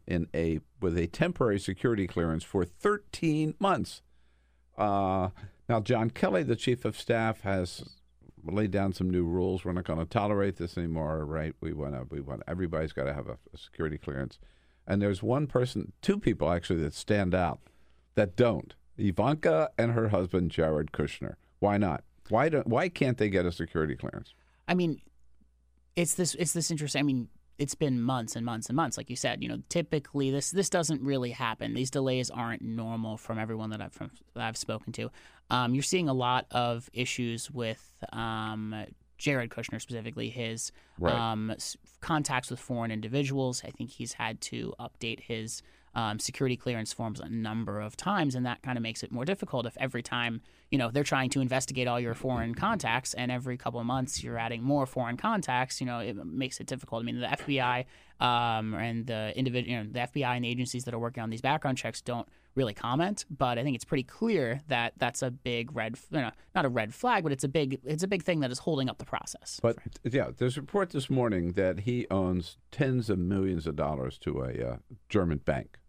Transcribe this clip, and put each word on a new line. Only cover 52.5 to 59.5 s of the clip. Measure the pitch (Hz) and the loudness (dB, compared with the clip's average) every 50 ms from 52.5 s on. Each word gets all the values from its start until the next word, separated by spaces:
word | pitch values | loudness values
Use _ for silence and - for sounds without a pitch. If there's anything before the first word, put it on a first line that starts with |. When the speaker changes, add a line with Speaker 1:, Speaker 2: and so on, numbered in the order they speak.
| 131 | -2
Speaker 2:
contacts, | - 185 208 226 185 - 113 113 127 - - - | 0 0 0 0 0 2 2 2 0 0 -2 -4
and | - 123 123 | -2 -2 -2
every | 123 123 127 127 123 | -2 -2 -2 -4 -6
couple | 123 - 127 120 120 | -4 -4 -4 -4 -2
of | 117 | -2
months | 117 127 131 127 131 - - - | 0 0 0 0 -2 -4 -6 -6
you're | 120 120 | -4 -4
adding | 113 113 117 120 113 117 | -4 -4 -4 -4 -2 0
more | 135 143 143 135 | 2 2 2 2
foreign | 127 - 131 120 117 120 | 0 -2 -2 -2 -2 -4
contacts, | 123 - 214 226 127 113 - 123 123 131 127 - - | -2 0 0 0 0 0 0 2 2 0 0 -2 -4
you | 135 | -4
know, | 123 120 117 | -4 -4 -4
it | 104 117 104 98 - | -4 -6 -6 -8 -8
makes | 80 78 123 131 127 - - | -6 -4 -2 -2 -4 -4 -8
it | - | -8
difficult. | - 135 127 - - 120 113 | -8 -8 -8 -6 -6 -6 -4
I | 117 | -4
mean, | 120 117 123 | -4 -4 -4
the | 123 - | -2 -2
F | 143 - - | -2 -2 0
B | - 139 131 | 0 0 2
I, | 123 123 123 127 127 - - - - - - - | 2 2 2 0 -2 -6 -12 -20 -20 -20 -4 0
um, | - 123 120 120 120 117 113 110 110 110 107 | 2 2 4 4 2 2 2 0 0 -2 -2
and | 107 113 117 113 117 113 | -2 -2 -2 -2 -4 -4
the | 117 113 110 107 107 - | -4 -4 -4 -4 -4 -2
individ-, | - 131 131 | 0 0 0